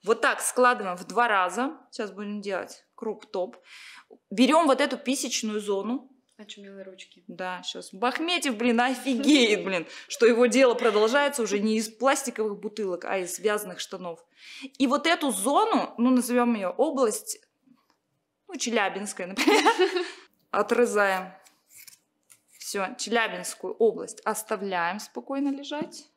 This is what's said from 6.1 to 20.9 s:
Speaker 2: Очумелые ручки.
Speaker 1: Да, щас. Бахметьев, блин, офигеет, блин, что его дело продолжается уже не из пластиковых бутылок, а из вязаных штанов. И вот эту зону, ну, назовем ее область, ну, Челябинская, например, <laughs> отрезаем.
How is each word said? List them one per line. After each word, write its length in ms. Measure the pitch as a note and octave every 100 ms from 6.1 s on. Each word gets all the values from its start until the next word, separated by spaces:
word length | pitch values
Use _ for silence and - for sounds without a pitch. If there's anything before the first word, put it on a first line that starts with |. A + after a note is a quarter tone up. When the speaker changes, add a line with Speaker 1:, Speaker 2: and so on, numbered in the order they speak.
| _ _ _
Speaker 2:
Очумелые 440 | G#3+ G#3 G3+ G3
ручки. 380 | F#3+ F#3 - _ F3
Speaker 1:
Да, 340 | F3 F#3 F3+
щас. 320 | - F#3 F3+
Бахметьев, 640 | F#3+ A#3+ B3 E4 F4 C#4+ G#3+
блин, 240 | A#3+ A#3
офигеет, 840 | B3 B3 A3+ A#3+ F#3 D4 A#3 G3+
блин, 220 | F3 F#3 D#3+ - -
что 180 | - -
его 200 | A#3 B3
дело 280 | A#3 C4
продолжается 680 | A#3 A3+ G#3 A3 C#4 C#4+ C#4
уже 180 | G#3+ G3+
не 160 | G#3+ A3
из 120 | A3
пластиковых 680 | - C4 - - A#3+ A3 G3
бутылок, 460 | F3+ - G3+ F3
а 140 | - G3
из 200 | F3 F3
вязаных 400 | G3 G#3 G#3 F3+
штанов. 400 | - F#3+ F3+ E3 _ _ - - C4+ _
И 80 | C4
вот 180 | C#4+ E4
эту 240 | F4 D4
зону, 640 | G3 G#3+ D4+ A4 D#4+ F3+ -
ну, 120 | B3
назовем 440 | B3+ A3+ B3 A#3+ A3+
ее 140 | F#3
область, 680 | F3+ D4 C#4 A#3+ G#3 - - _ _ _ _ _ _ _ _ _ _ _
ну, 80 | E4+
Челябинская, 720 | B3 A3 G3 F#3 G3+ - F3+
например, 340 | G3 - G#4
<laughs> 880 | D#4 A4+ F#4 F#4 F4 - - _ _
отрезаем. 840 | F#3+ G#3 A#3 A#3